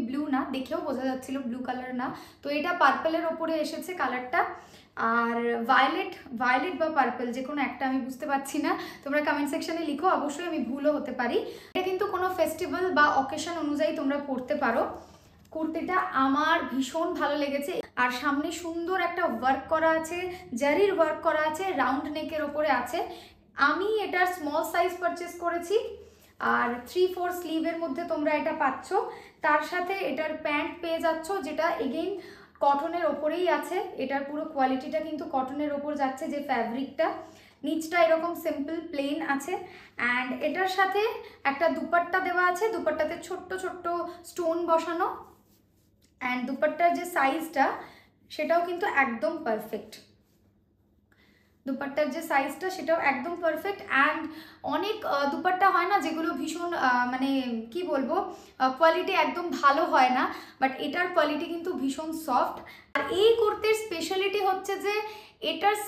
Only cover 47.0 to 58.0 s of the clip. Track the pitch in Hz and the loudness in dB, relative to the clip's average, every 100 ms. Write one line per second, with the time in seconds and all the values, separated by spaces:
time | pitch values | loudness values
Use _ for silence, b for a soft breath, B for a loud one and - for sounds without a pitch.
47 | - 302 269 320 - 262 320 B B B | 0 2 2 0 -2 0 0 B B B
48 | B _ - - 302 339 349 349 403 277 | B _ -10 -4 2 2 2 -2 0 2
49 | 254 226 311 330 233 214 - 208 - - | 2 0 -2 -2 -2 -2 -4 -10 -10 -18
50 | - _ _ _ _ _ _ _ _ _ | -20 _ _ _ _ _ _ _ _ _
51 | _ b b b b b 269 269 277 302 | _ b b b b b -8 -6 -4 -2
52 | 285 320 - 277 285 - 370 - 302 330 | -2 -2 0 0 0 -4 -6 -4 0 2
53 | 277 262 320 349 330 311 392 403 - 269 | 2 0 -4 -2 -2 -2 -4 -6 0 2
54 | 294 311 311 B B B 269 302 403 427 | 2 0 -6 B B B -4 -2 -2 -2
55 | - 285 285 254 359 370 381 359 370 392 | 0 0 0 0 0 4 6 6 4 2
56 | 311 320 320 277 320 330 349 349 262 247 | 0 -2 -2 -2 -4 -4 -4 0 2 2
57 | 247 262 269 269 247 226 226 349 359 269 | 2 0 0 0 0 -4 -6 -6 -2 0